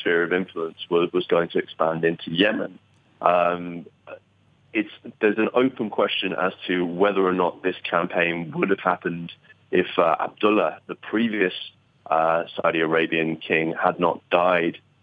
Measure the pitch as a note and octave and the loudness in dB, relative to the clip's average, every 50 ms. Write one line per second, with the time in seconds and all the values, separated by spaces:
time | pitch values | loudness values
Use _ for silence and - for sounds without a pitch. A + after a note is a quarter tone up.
0 | - F#2+ E2+ E2+ E2+ D#2+ F2+ F#2 G2 - - F2 E2 D#2+ - - - - F2+ E2+ | -2 0 2 2 2 0 0 -2 -2 -4 -6 -8 -8 -8 -8 -10 -6 -2 0 0
1 | E2+ E2 - F2+ - - F2+ E2+ E2+ D#2+ - F2 - - - - D#2+ D#2+ E2 E2 | 0 0 0 -2 -2 0 0 0 0 0 -2 -4 -4 -4 -4 -2 -2 -2 0 0
2 | D#2+ E2 E2+ - - E2 E2 E2+ G2+ G#2+ A3+ - - - - - _ _ _ _ | 0 0 -2 -2 -6 -6 0 2 2 2 2 -2 -6 -8 -10 -16 _ _ _ _
3 | _ _ _ - - E2+ F2 F2+ F2 F2 F2 F2 F2 F2 F2 E2+ D2+ - _ _ | _ _ _ 0 2 4 4 4 4 2 0 -2 -4 -8 -10 -10 -12 -16 _ _
4 | - - - - _ _ _ _ _ _ _ _ _ _ - A2 G#2+ - - - | -20 -18 -18 -18 _ _ _ _ _ _ _ _ _ _ -4 -4 -4 -4 -8 -20
5 | - A#2+ - - A2+ G#2 G#2 A2 A2 G#2 - B2 B2+ C3 - - A2+ G#2 - - | -20 -18 -6 0 0 2 2 2 0 0 2 2 2 2 0 -2 -6 -4 -2 0
6 | G#2 G2 - - G2+ F#2 F2 - F2+ F#2+ - - - - F#2 F2+ F2 E2+ F2 F2 | 0 0 0 -2 -4 -4 -2 -2 -2 -2 -4 -6 -4 -2 0 0 0 0 0 2
7 | G2 G2+ G2 F#2+ F#2+ F#2 F#2 F#2 F2+ E2 - - - F#2 F2+ - - - B2 A#2+ | 2 2 2 2 2 2 2 2 0 0 -2 -2 -4 -4 -4 -4 -6 -2 -2 0
8 | - F2+ - F#2 E2+ E2+ E2+ F2 E2+ D#2 C#2+ - G2 F#2+ F#2+ - - F#2 F2+ - | 0 0 0 0 0 0 0 -2 -6 -6 -4 -2 0 0 0 0 0 0 0 0
9 | - F2 E2+ E2+ E2+ E2+ - _ _ - - _ _ - - F#2 F2+ - - - | -2 -6 -6 -6 -8 -12 -14 _ _ -20 -20 _ _ -2 0 0 0 0 2 2
10 | F2 E2 D#2 - - - - - - G#2 G#2+ G#2 E2+ D2+ - - _ - - - | 4 4 4 2 0 -4 -4 0 2 2 4 4 2 0 -2 -6 _ -12 -14 -12
11 | - - - G#2+ A#2 A2+ G#2+ G#2 F#2+ F2+ - - - - - _ _ _ _ _ | -8 -4 -2 0 0 0 2 2 0 0 0 -4 -14 -14 -18 _ _ _ _ _
12 | - - D#2 D#2+ D#2+ E2 E2 E2+ E2 - - - - E2 E2 D#2+ D#2+ D#2+ E2 E2 | -4 0 0 2 2 2 2 0 -2 -4 -6 -2 -2 0 0 2 0 2 2 2
13 | E2 D#2 E2 E2 D#2+ D#2+ D#2+ - - - E2+ E2 E2 E2 D#2+ - - F#2 E2+ E2+ | 0 2 0 0 0 0 -2 -4 -2 0 0 0 0 0 -2 0 0 0 0 2
14 | F2 E2+ - - _ - F#2 F2 F2 F#2 F2+ E2+ E2+ E2+ - - _ _ _ _ | 0 0 0 -2 _ 0 2 2 4 4 2 2 0 -2 -4 -6 _ _ _ _